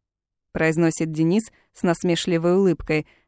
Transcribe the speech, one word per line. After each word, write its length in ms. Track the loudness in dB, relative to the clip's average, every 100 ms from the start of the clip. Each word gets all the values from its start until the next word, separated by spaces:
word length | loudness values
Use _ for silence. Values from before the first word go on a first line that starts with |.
| _ _ _ _ _ -2
произносит 560 | 0 2 2 0 -4
Денис 400 | -2 0 0 -2 _ _
с 100 | -4
насмешливой 720 | -2 0 0 -2 0 0 2 2
улыбкой, 520 | 2 0 -2 -4 -4 _